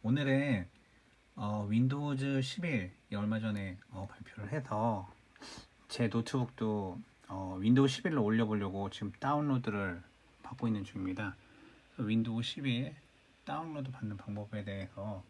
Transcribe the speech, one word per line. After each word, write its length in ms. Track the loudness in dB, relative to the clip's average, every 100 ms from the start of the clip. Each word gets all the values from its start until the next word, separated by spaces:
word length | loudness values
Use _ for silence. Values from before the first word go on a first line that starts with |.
오늘은, 640 | 2 2 4 4 4 2 0 -12 -20 -20 _ _ _ -6
어, 320 | -2 -2 2
윈도우즈 720 | 4 4 2 -2 0 2 2
십일이 500 | 0 -2 0 0 -2 -10 _
얼마 260 | -2 0 0
전에, 380 | 0 -2 -4 -8 -12
어, 160 | -10 -10
발표를 420 | -10 -16 -10 -4
해서 560 | -4 -2 0 2 0 -4 -16 -20 -20 -18 -16 -18 _ -12
제 200 | 0 2
노트북도, 920 | 2 0 0 -2 -2 0 0 -2 -6 -12 _ -10
어, 300 | -6 -4 0
윈도우 280 | 6 8 8
십일로 360 | 4 0 2
올려보려고 680 | 4 4 4 2 0 -2 -4
지금 220 | -4 -8 -4
다운로드를 840 | 0 2 2 2 2 -2 -2 -4 -12 -20 -20 -20
받고 240 | -16 -4 0
있는 180 | 0
중입니다. 520 | -2 -4 -4 -2 -4 -6 -18 -20 -20 -20 -20
그래서 140 | -6 2
윈도우 340 | 2 2 0
십일 540 | -2 -2 -2 0 -2 -8 -20 -20 _ _ -6
다운로드 460 | -6 -4 -6 -6
받는 260 | -6 -8 -8
방법에 460 | -8 -8 -6 -6
대해서 600 | -6 -6 -8 -8 -6 -8